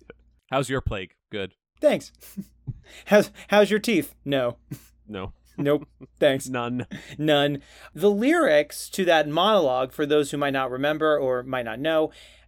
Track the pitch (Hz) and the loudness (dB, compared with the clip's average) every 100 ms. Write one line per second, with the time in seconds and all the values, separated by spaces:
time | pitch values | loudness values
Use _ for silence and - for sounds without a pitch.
0 | - - _ _ - 135 131 135 - 104 | -20 -20 _ _ -6 -4 -2 -4 -4 -6
1 | 92 _ _ 104 95 _ _ _ 294 196 | -8 _ _ -8 -8 _ _ _ 0 0
2 | - _ - 202 - _ - - - - | -4 _ -20 -16 -16 _ -16 -16 -18 -14
3 | - 208 - - - 208 202 214 240 180 | 2 2 2 -4 0 2 4 2 0 -2
4 | - - 143 139 120 120 - 143 - _ | -2 -8 -4 -2 -2 -6 -14 -18 -18 _
5 | - 101 98 - _ - 143 147 151 _ | -14 -12 -12 -14 _ -4 0 0 -2 _
6 | 135 - 151 135 131 127 120 123 - - | -20 0 2 2 -4 -6 -4 -6 -8 -12
7 | - 139 151 143 143 143 - - - 151 | -14 -4 2 2 2 -2 -10 -20 -20 0
8 | 202 202 254 339 262 151 - - - - | 0 2 2 2 4 2 2 -4 -10 -2
9 | 175 160 147 156 196 208 143 127 131 - | 2 2 2 0 2 4 2 0 -2 -4
10 | 147 151 147 147 143 135 131 127 143 156 | 0 2 0 -2 -2 -2 -4 -2 -2 0
11 | 156 147 135 127 131 127 117 113 151 160 | 2 2 0 -2 -4 -6 -6 -4 0 0
12 | 151 - - - | 0 -4 -20 -20